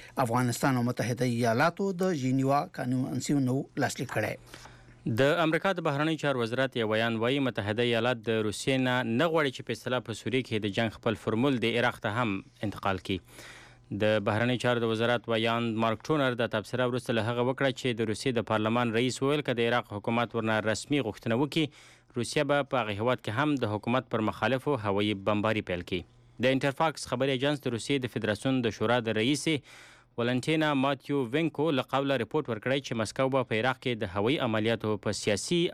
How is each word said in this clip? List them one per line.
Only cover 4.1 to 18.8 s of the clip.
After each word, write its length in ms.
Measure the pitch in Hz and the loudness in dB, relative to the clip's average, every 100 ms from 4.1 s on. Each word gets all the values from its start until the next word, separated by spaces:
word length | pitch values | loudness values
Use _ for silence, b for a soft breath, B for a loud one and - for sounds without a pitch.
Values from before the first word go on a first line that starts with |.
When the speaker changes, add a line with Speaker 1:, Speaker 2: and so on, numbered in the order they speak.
| 117 | -2
Speaker 1:
کړی. 180 | 104 - - B B B B B - 113 | -2 -4 -12 B B B B B -4 2
Speaker 2:
د 160 | 139 175 160 | 4 4 2
امریکا 260 | 160 196 175 | 2 0 0
د 100 | 160 | -2
بهرنیو 320 | 139 156 156 147 | 0 0 0 0
چارو 180 | 127 | 0
وزارت 320 | 113 123 131 123 | 0 0 0 0
یو 100 | 107 | 0
بیان 320 | 107 117 113 | 2 2 0
وایي 220 | 117 143 131 | 0 2 0
متحده 420 | 113 101 110 120 | 0 -2 0 2
ایالات 380 | 117 120 123 107 | 2 2 0 0
د 160 | 113 107 | 0 0
روسیې 300 | - - 131 127 | -2 0 2 2
نه، 80 | 123 117 117 | 0 2 2
نه 80 | 165 | 2
غواړي 180 | 160 143 - | 2 0 -2
چې 60 | 127 | -8
په 60 | 110 | -8
اصطلاح 280 | 120 127 120 | -2 -4 -4
په 140 | 104 | -6
سوریه 260 | 113 131 117 | -2 -2 0
کې 100 | 110 104 | -2 -2
د 100 | 98 | 0
جنگ 220 | 113 - | -2 -2
خپل 240 | 120 104 | -2 -2
فرمول 420 | - 110 143 127 113 | -2 0 2 2 0
د 80 | 117 | 0
عراق 260 | 120 - 110 | 0 -2 -4
ته 140 | 110 | -2
هم 180 | 117 95 - - 104 | -2 -2 -8 -8 -8
انتقال 340 | - 101 92 - | -4 -2 -2 -2
کړي. 420 | 92 B B B B B B - 101 | -6 B B B B B B -10 -2
د 180 | 107 107 104 | 2 2 2
بهرنیو 340 | 107 120 123 | 2 2 0
چارو 200 | 123 120 | 2 2
د 60 | 113 | 0
وزارت 360 | 110 117 120 113 | 0 2 0 0
ویان 340 | 113 113 117 117 110 | 0 2 0 -2 0
مارک 220 | 113 110 - | 0 0 0
ټونر 300 | 156 131 120 | 0 2 0
د 80 | 113 | -2
تبصره 320 | 110 98 123 123 | -2 -4 -2 0
وروسته 260 | 123 - 117 | -2 -2 0
له 80 | 107 | 0
هغه 140 | 120 123 | 0 0
وکړه 220 | 127 135 127 | 0 0 0
چې 180 | 131 110 | -4 -2
د 100 | 113 | -2
روسیې 280 | 104 139 117 | -2 -2 -2
د 80 | 104 | 0
پارلمان 440 | 110 110 117 | 0 2 2